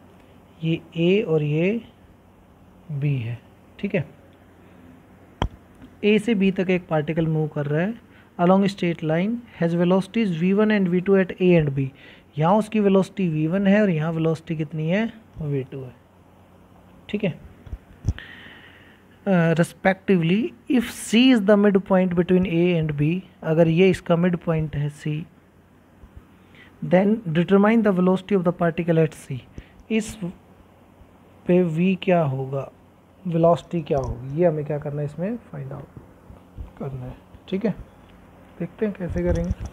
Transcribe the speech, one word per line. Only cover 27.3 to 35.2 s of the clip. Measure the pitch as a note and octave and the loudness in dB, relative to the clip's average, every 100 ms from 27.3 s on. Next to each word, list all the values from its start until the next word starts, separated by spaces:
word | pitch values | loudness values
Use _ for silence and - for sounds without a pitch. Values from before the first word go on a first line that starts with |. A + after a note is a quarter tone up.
| D#3 E3+ G3 G#3 A#3 G#3 | -2 2 4 4 4 2
the | F3+ | 2
velocity | F3+ F#3 - G3+ | 2 0 0 -2
of | |
the | F3 E3+ | 0 0
particle | E3+ D#3+ E3+ E3 D#3+ | -2 -2 0 2 0
at | - | -2
C। | - C3 - - - - - | -12 -14 -12 -20 -20 -20 -6
इस | A3 G#3+ - F3 - - - - _ _ _ - _ _ - - | -4 -4 -8 -12 -12 -20 -20 -20 _ _ _ -20 _ _ -10 0
पे | F3+ | 2
V | F3+ D#3 F#3 F#3 | 2 0 0 0
क्या | - F3 | 0 2
होगा, | D3+ C3 C3 C#3 - - _ _ _ _ F#3 | 2 -2 -6 -8 -10 -16 _ _ _ _ -6
Velocity | E3 E3 E3+ - F3 | 2 2 2 -2 -8
क्या | D#3 D3 | -2 -2
होगी, | B2 A#2+ C3 D3 | -2 -8 -8 0
ये | F3 | 0
हमें | D#3 D3 | 0 -4
क्या | D3 | -8
करना | D3 C#3+ | -6 -8
है, | D3 | -8
इसमें | D3+ | -8